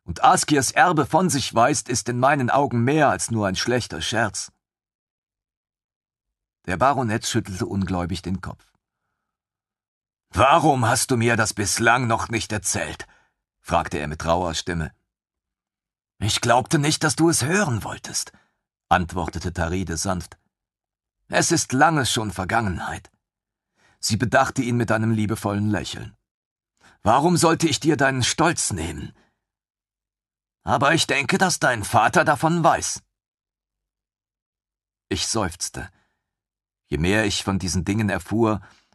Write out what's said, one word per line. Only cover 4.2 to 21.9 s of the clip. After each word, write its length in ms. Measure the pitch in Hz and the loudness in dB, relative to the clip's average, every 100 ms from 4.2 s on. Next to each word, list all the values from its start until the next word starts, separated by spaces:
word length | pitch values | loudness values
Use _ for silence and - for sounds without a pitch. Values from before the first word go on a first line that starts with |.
| 107 - - _ _ _ _ _ _ _ _ _ _ _ _ _ _ _ _ _ _ _ _ _ - | -2 -4 -12 _ _ _ _ _ _ _ _ _ _ _ _ _ _ _ _ _ _ _ _ _ -8
Der 120 | 92 | 0
Baronet 480 | 131 139 120 113 - | 2 2 -2 -2 -2
schüttelte 400 | 113 - 92 107 | -4 -4 -6 -4
ungläubig 560 | 101 90 92 87 95 | -4 -2 -2 -2 -4
den 180 | 87 92 | -6 -6
Kopf. 240 | - - _ _ _ _ _ _ _ _ _ _ _ _ _ _ _ _ _ | -8 -14 _ _ _ _ _ _ _ _ _ _ _ _ _ _ _ _ _
„Warum 560 | 87 131 165 156 131 113 | 2 4 6 4 2 0
hast 260 | 120 - | 0 0
du 60 | 123 | 2
mir 180 | 117 113 | 2 2
das 180 | 107 | 0
bislang 540 | - 98 - 113 123 120 | -2 -4 0 2 2 2
noch 220 | 113 - | -2 -2
nicht 240 | 113 - | -6 -4
erzählt?“, 540 | 107 - 104 80 - - _ _ _ _ _ | -6 -4 -4 -6 -10 -16 _ _ _ _ _
fragte 380 | - 82 80 78 | -2 -2 -2 -6
er 100 | 73 | -6
mit 180 | 78 82 | -6 0
rauer 280 | 87 87 | 0 0
Stimme. 400 | 80 - 85 73 _ _ _ _ _ _ _ _ _ _ _ _ _ | -4 -4 -4 -4 _ _ _ _ _ _ _ _ _ _ _ _ _
„Ich 220 | 104 - | -4 -2
glaubte 380 | 123 123 - 156 | 2 2 4 0
nicht, 240 | 147 156 | 2 0
dass 120 | 156 - | -2 2
du 120 | 165 | 2
es 140 | 156 | 2
hören 400 | 135 196 180 110 | 0 0 0 -2
wolltest“, 480 | - - - - - _ _ _ _ _ - | -6 -12 -10 -8 -10 _ _ _ _ _ -2
antwortete 640 | 90 85 90 80 82 90 | 0 0 -4 -6 -6 -8
Taride 460 | 85 82 92 82 82 | -4 -4 -2 -4 -6
sanft. 400 | 101 92 - - _ _ _ _ _ _ _ _ _ | -4 -6 -8 -20 _ _ _ _ _ _ _ _ _
„Es 240 | - - | -2 2
ist 220 | 165 - | 0 0
lange 320 | 127 160 | 2 4